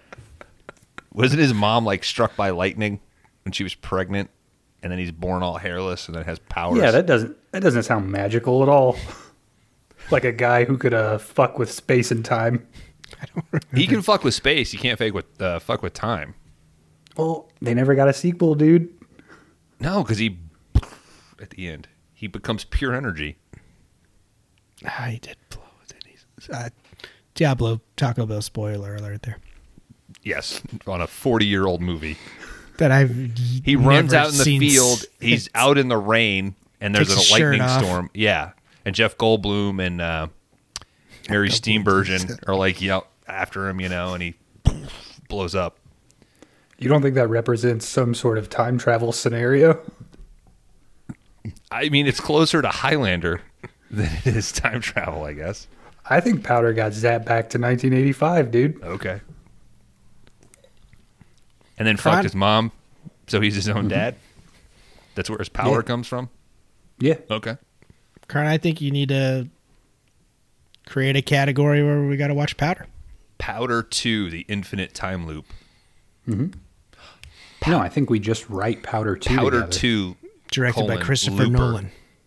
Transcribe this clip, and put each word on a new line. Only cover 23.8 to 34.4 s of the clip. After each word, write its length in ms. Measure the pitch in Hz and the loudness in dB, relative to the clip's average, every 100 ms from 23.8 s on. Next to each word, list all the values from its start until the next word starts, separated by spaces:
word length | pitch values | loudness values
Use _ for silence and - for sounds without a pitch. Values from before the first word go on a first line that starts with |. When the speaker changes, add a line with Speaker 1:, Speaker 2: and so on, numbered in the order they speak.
| _ _ _ _ _ _ _ _ _ _ - | _ _ _ _ _ _ _ _ _ _ -12
Speaker 3:
Ah, 220 | - 120 | -10 -10
he 80 | 113 | -10
did 180 | - - - | -14 -20 -20
blow 120 | - - _ | -20 -20 _
it, 100 | _ | _
didn't 140 | - - | -20 -20
he? 440 | _ _ - - | _ _ -20 -14
Uh, 180 | 131 120 - _ - - _ _ - | -12 -12 -16 _ -20 -20 _ _ -2
Diablo 440 | 156 123 113 113 _ - | 0 0 -2 -4 _ -4
Taco 300 | 131 117 123 | -2 -2 -4
Bell 160 | 107 | -4
spoiler 540 | 110 - 104 104 101 104 | -6 -6 -6 -6 -8 -10
alert 260 | 104 104 | -10 -10
there. 160 | 120 104 - - - - _ - _ - | -12 -14 -16 -20 -20 -20 _ -20 _ -16
Speaker 1:
Yes, 380 | - 73 - - - 110 - | -8 -8 -6 -10 -12 -12 -6
on 120 | 92 | -4
a 80 | 85 | -4
forty-year-old 720 | - 139 113 104 98 95 87 | -2 0 2 4 2 2 0
movie. 380 | 90 82 78 76 - - - - - - | -2 -4 -6 -10 -14 -20 -20 -20 -12 0
Speaker 3:
That 120 | 151 | 4
I've 240 | 135 131 123 127 117 123 127 | 6 4 2 -4 -2 -2 -2
Speaker 1:
He 120 | 139 143 | 2 4
Speaker 3:
never 120 | 135 | 6
Speaker 1:
runs 260 | 143 160 | 6 6
out 180 | 156 151 | 4 4
in 60 | |
the 60 | 143 | 4